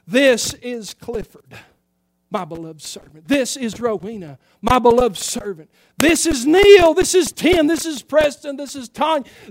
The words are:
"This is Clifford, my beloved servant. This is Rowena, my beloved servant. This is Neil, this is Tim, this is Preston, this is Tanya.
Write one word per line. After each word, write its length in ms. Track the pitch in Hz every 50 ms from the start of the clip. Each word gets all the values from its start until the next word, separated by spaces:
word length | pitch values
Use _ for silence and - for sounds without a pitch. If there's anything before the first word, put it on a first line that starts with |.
| _
"This 500 | 160 196 254 285 269 240 208 - - 277
is 400 | - - 247 247 233 208 - -
Clifford, 640 | _ - - 240 214 175 _ _ 151 _ 131 - - - _ _ _ _ _ _ _ _ _ _ _ _ -
my 160 | - 190 180
beloved 380 | 151 170 170 165 160 160 151
servant. 460 | - - - 190 - - 147 156 160 151
This 280 | 277 285 247 - -
is 240 | 285 254 226 185 -
Rowena, 580 | 233 233 214 175 170 214 233 208 175 147 135 - _ _ _ -
my 200 | - 233 254 254
beloved 360 | 226 240 233 240 247 233 175
servant. 540 | - - - - 240 208 208 190 156 156 _ _ _ _ _ _
This 300 | - 269 330 330 - -
is 180 | 330 311 247 233
Neil, 480 | 294 320 381 403 403 403 370 349 320
this 220 | 302 359 359 - -
is 160 | 370 302 -
Tim, 380 | - - - 311 370 339 302 294
this 180 | 330 294 -
is 160 | 330 302 240
Preston, 540 | - - 269 311 302 294 247 - - 294 277
this 180 | 277 285 262 -
is 140 | 277 240 -
Tanya. 420 | - - 294 311 320 294 240 - - - - -